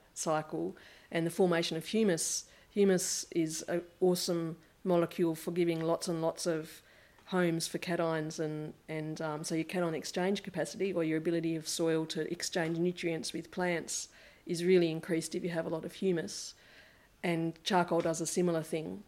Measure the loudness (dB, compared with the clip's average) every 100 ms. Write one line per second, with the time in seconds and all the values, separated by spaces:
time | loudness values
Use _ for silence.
0 | -14 -6 0 0 0 -4 -6 -8 -18 -20
1 | -6 -2 0 4 4 4 2 -2 0 2
2 | 4 2 0 -4 -6 -16 -6 4 6 6
3 | 2 -2 -2 0 0 -2 -2 -4 -4 2
4 | 4 4 2 0 -2 -6 -14 _ 2 2
5 | 2 2 0 0 -2 0 2 2 0 0
6 | 0 0 0 -2 -2 -2 -6 -14 -20 -20
7 | -20 -20 -4 2 2 2 -2 -4 -2 0
8 | 0 0 -2 -4 -4 -4 -8 -12 -10 -6
9 | -6 -6 -6 -6 -2 -2 -2 -2 -2 -2
10 | -4 -2 0 -2 -4 -4 -4 -2 -2 0
11 | 0 0 0 0 0 -2 -4 0 2 2
12 | 0 -4 -4 -4 -4 -2 0 2 0 0
13 | -2 -4 -4 -8 -8 -2 0 0 -2 -8
14 | -8 -14 -20 -16 -6 0 6 6 6 2
15 | -2 -2 0 -4 -2 -2 -2 -4 -6 -2
16 | 0 2 -2 -8 -12 -14 -20 -20 -20 -20
17 | _ _ -2 0 -2 -4 2 2 4 2
18 | 2 -2 -2 0 2 2 -2 -4 -4 -10